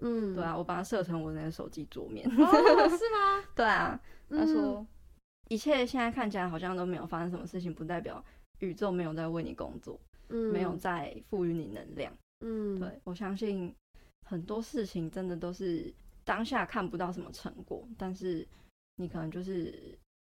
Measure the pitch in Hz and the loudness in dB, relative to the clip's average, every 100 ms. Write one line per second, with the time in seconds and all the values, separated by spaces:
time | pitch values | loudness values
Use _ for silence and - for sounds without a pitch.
0 | 233 226 202 180 165 165 170 175 190 214 | -2 0 0 0 -2 -2 -2 -2 0 0
1 | 175 165 156 156 156 - - - 147 131 | 0 -2 -2 -4 -4 -6 -8 -10 -10 -10
2 | - 214 254 233 330 427 466 466 403 349 | -8 -4 4 8 10 12 12 10 10 6
3 | 453 427 392 392 - - 226 185 170 - | 2 4 4 2 0 2 4 4 2 -4
4 | - - - 302 320 311 277 226 220 - | -10 -18 -4 2 4 4 2 -2 -8 -16
5 | - - _ _ - 220 294 269 247 262 | -20 -20 _ _ -4 0 4 4 4 0
6 | 233 254 220 202 180 165 180 185 180 165 | 0 0 -2 0 -2 -2 -2 -2 -2 -2
7 | 170 170 175 175 175 185 175 156 160 175 | -4 -4 -4 -4 -6 -6 -6 -4 -4 -4
8 | - - - - - - 190 - 202 180 | -4 -10 -14 -20 -20 -8 -6 -2 0 0
9 | 160 156 165 165 160 - 67 - - - | -2 -2 -2 -2 -4 -6 -8 -10 -12 -14
10 | - - - 226 220 180 180 160 190 170 | -18 -20 -6 -2 0 0 0 -2 -2 -2
11 | 143 - - 202 175 165 120 101 - 143 | -4 -10 -6 0 0 0 -4 -8 -10 -8
12 | 135 - _ - 226 220 208 190 185 - | -8 -10 _ -12 -6 -4 -2 -2 -4 -8
13 | - 175 196 196 214 196 175 - _ - | -10 -6 -4 -2 -2 -2 -4 -10 _ -20
14 | - _ - 180 180 214 226 262 196 180 | -20 _ -8 -6 -4 -6 -4 -4 -2 -4
15 | 160 190 185 170 175 180 190 165 - - | -4 -4 -4 -4 -6 -4 -2 -2 -4 -12
16 | - - - 202 226 254 180 233 180 175 | -20 -8 -2 -2 0 0 0 -2 -2 -2
17 | 180 180 - 147 - 185 180 - 240 226 | -4 -4 -10 -10 -10 -10 -10 -10 -10 -8
18 | 190 185 185 160 - - - _ _ - | -6 -4 -4 -4 -6 -16 -20 _ _ -8
19 | 175 165 160 175 190 185 160 - - - | -6 -4 -6 -6 -4 -4 -4 -8 -16 -20
20 | _ _ | _ _